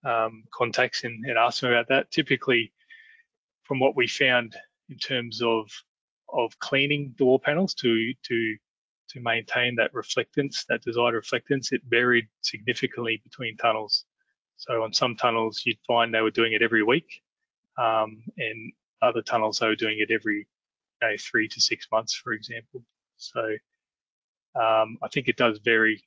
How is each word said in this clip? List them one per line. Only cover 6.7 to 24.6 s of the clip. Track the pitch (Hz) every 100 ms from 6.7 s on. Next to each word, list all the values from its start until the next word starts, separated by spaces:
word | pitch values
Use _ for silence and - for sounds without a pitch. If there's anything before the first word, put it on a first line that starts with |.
| 135 143 147 143 120
the |
wall | 127 131
panels | - 147 190
to, | - 127 113 113 131
to, | - 117 113 107 _ _ _ _ _
to | -
maintain | 120 113 110 127 123 120
that | 117
reflectance, | 127 - - 117 - 139 - -
that | 123
desired | 117 117 120
reflectance, | 113 - 143 - 139 127
it | 131 -
varied | 117 123 120 110 _
significantly | - - 107 123 131 - 117 113
between | _ - 123 107
tunnels. | 120 110 107 - - _ _ _ _ _
So | - 120
on | 110
some | 104 127 113
tunnels, | 123 113 110 107 -
you'd | 110 _
find | 117 117
they | 113
were | 110
doing | 107 113
it | 110
every | 117 113
week, | 107 139 - - _ _ _ _ _ -
um, | 117 113 110 110 113 -
and | 117 110 113 - _ _
other | 127 120
tunnels, | 110 120 110 104
they | 113
were | 107
doing | 110 107
it | 104
every, | 110 110 104 104 _ _ _ _ _
you | 113
know, | 104
three | - 120 110
to | -
six | - 113 -
months, | 110 113
for | - -
example. | 110 110 117 113 127 117 _ _ _
So, | - 123 113 107 _ _ _ _ _ _ _ _ _
um, | -